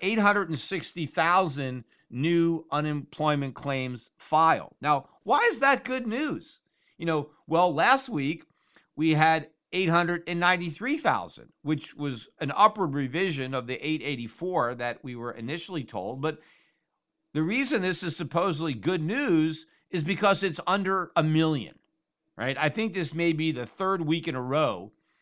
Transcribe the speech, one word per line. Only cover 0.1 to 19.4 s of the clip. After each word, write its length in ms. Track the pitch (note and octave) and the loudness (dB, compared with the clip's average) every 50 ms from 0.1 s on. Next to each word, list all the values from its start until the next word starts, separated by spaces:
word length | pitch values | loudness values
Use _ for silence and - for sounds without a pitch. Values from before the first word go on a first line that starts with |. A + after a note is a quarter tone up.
| A3+ A3+ | 2 4
hundred 320 | G#3 G3+ G3+ G3+ G3 E3 | 4 4 4 4 0 -2
and 80 | D#3+ C3+ | -4 -6
sixty 480 | - - G3 F3+ C#3+ - - F3 D#3+ | -4 -6 -6 -6 -8 -8 -8 -8 -8
thousand 800 | - - - D#3+ E3 F3 F#3+ F#3+ E3+ C3+ C#3+ C#3 C3 B2+ B2+ - - _ _ _ _ A#2 | -6 -2 0 2 4 4 4 2 2 -2 -4 -6 -6 -6 -8 -12 -16 _ _ _ _ -6
new 520 | B2 C#3 E3 E3+ E3+ E3 E3+ E3 D#3 - - | -2 0 2 4 4 4 2 2 -2 -4 -4
unemployment 840 | C#3 D3 D3+ D3+ D3+ D3 C#3 - - - D3+ D3+ D3 C#3+ C#3 C3+ B2 | -2 -2 0 0 -2 -4 -6 -8 -6 -2 0 2 2 2 0 -4 -6
claims 560 | - - C#3 C#3 C3 C3 B2+ B2 A2+ - - _ _ | -8 -6 -4 -4 -2 -4 -4 -8 -10 -12 -18 _ _
filed. 560 | - - D#3 D#3 D#3+ D#3+ D#3 G#2 D#2 - - _ B2+ | -6 0 4 6 6 6 6 4 0 -8 -14 _ 0
Now, 260 | D3 D3+ C#3 - - _ _ _ | 0 0 0 0 -6 _ _ _
why 260 | - B3 - A#4 A#4+ | 0 2 4 4 2
is 100 | E4+ A3 | 2 2
that 220 | C4+ C#4 C#4 - C4+ | 2 2 2 2 0
good 240 | - B3+ C4 B3 | -4 -6 -4 -4
news? 540 | A3+ G#3+ B3+ D#4 D4 F#3 A2 - - - - _ _ _ _ _ _ _ _ | -4 -4 -2 -2 -2 -4 -6 -8 -14 -20 -20 _ _ _ _ _ _ _ _
You 80 | D#3+ | -4
know, 240 | E3 D#3+ D3+ C#3 - _ _ _ | -2 0 -2 -2 -4 _ _ _
well, 260 | - D3+ E3 F3+ F3+ D#3 | 0 2 4 4 4 4
last 380 | C#3+ E3+ A3 C4 C4+ C4+ - | 4 4 6 4 4 2 -2
week 340 | A#3 D3+ C3+ C#3 - - - _ _ _ _ _ _ _ _ _ _ | -4 -2 -2 -2 -2 -4 -8 _ _ _ _ _ _ _ _ _ _
we 180 | - D#3 D#3+ D#3 | 0 2 2 4
had 340 | D3+ D#3 D#3+ D#3+ D#3+ D3+ - _ _ _ _ - | 6 6 6 4 2 0 -4 _ _ _ _ -2
eight 160 | F3+ F#3 D#3+ | 0 2 4
hundred 360 | E3 E3+ F3 E3+ F3 E3+ E3+ | 4 4 4 2 0 -2 -4
and 120 | - F3 E3+ | -4 -4 0
ninety-three 600 | F3 F3 F#3 F3+ F3 E3+ D3 - G3+ C4 C#4+ D#4+ | 2 2 2 2 0 -4 -6 -6 -4 -4 -4 0
thousand, 540 | - F3 C3 G#2 F2 E2+ - - - - _ _ _ | 0 0 0 0 -2 -8 -12 -18 -20 -20 _ _ _
which 320 | C3+ D#3 C#3+ - - - | -2 -2 -2 -2 -8 -12
was 340 | - D3 C#3+ C3 A2+ - - _ _ | -8 -6 -6 -6 -6 -10 -14 _ _
an 140 | D#3+ C#3 C#3+ | -6 -4 2
upward 380 | - G3+ G#3+ G#3 G#3 F#3+ D#3 C3+ | 4 4 4 4 2 -2 -2 -2
revision 600 | D3 C#3 B2+ B2 E3 F#3+ F#3+ D#3 C#3 C3 C3 C3+ | -2 -4 -4 -2 -2 -2 -2 -2 -4 -4 -4 -4
of 120 | B2+ A#2+ | -6 -6
the 120 | A#2+ B2+ - - | -6 -8 -6 -4
eight 160 | D3+ D#3 D#3 - | -4 -4 -4 -4
eighty-four 720 | C#3+ D3 B2 A#2+ A2 - - E3 F#3 F#3 E3 B2+ A#2+ B2 | -6 -6 -6 -8 -10 -10 -8 -8 -2 0 0 0 0 -2
that 280 | B2 A#2+ A#2+ A#2+ - - | -4 -4 -6 -6 -6 -10
we 140 | C3 B2 | -10 -10
were 160 | A#2+ A#2 A#2+ - | -8 -8 -8 -8
initially 520 | - A2+ B2 D3+ E3+ E3+ - F#3+ D#3+ B2 | -8 -8 -8 -8 -8 -8 -8 -8 -8 -8
told. 360 | - - G#2 F#2 G2+ B2 C3+ | -6 -8 -8 -6 -6 -8 -4
But 180 | C3+ D#3 D3+ D3 _ _ _ _ _ _ _ _ _ _ _ _ _ _ _ _ _ _ _ | -6 -6 -6 -6 _ _ _ _ _ _ _ _ _ _ _ _ _ _ _ _ _ _ _
the 100 | D3 D#3 | -2 0
reason 380 | E3+ G#3+ B3+ C#4 A#3+ D4+ A3+ | 0 0 0 0 0 0 0
this 220 | F#3 F#3 F#3 - F#3+ | 0 0 0 0 -2
is 120 | E3+ - | -4 -4
supposedly 600 | - E3+ - - E3+ F3+ G3 E3 C#3+ E3 D#3+ C3 | -4 -6 -2 0 0 2 2 0 0 -2 -2 -4
good 260 | A2 F#2+ E3+ F3+ F3+ | -2 -2 0 0 0
news 640 | D#3 D#3+ G#3+ C4+ D4 B3+ F3 D#3+ | 0 0 -2 0 2 4 4 4